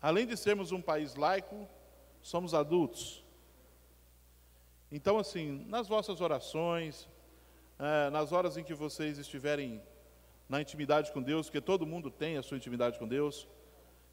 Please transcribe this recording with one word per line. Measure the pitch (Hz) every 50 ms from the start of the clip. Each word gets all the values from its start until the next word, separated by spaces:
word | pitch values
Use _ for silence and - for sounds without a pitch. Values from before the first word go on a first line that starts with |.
Além | - 151 160 202 247
de | 233 233
sermos | - - 202 208 202 190 160
um | 185 185
país | 170 - 156 156 151 139 123
laico, | 139 147 160 190 196 190 - 208 208 208 - - - - - - - - - - -
somos | - - - 170 185 175 160
adultos. | 156 147 147 165 175 160 123 - - - - - - - - - - - - - - - - - - - - - - - - - - - - - - _ - - - - - - - - -
Então, | 147 147 - 196 208 220
assim, | 196 - - 180 160 147 139 139 - -
nas | 202 240 240 190
vossas | 214 214 208 214 190 151
orações, | 175 165 151 127 - - - 156 165 170 170 170 165 156 143 - - - - - - - - - - - - - - - - -
é, | 139 147 151 151 147 143
nas | 143 151 151 139
horas | 170 180 180 175 147
em | 160 160
que | 147 165
vocês | 143 151 151 - - 160 151 147 143
estiverem | 143 - - 139 127 147 147 143 139 123 113 107 104 - - - - - - - - - - - - -
na | 131 143
intimidade | 151 - - 151 147 135 156 151 151 147
com | - 143
Deus, | 127 131 151 160 151
porque | - - 147
todo | 135 - 190 190 165
mundo | 156 160 175 160 135
tem | - - 151 160 165
a | 143
sua | 123 - 143
intimidade | 131 - 127 120 120 120 123 120 -
com | 120
Deus, | 110 120 139 147 147 143 - - - - - - - - - - - - - - -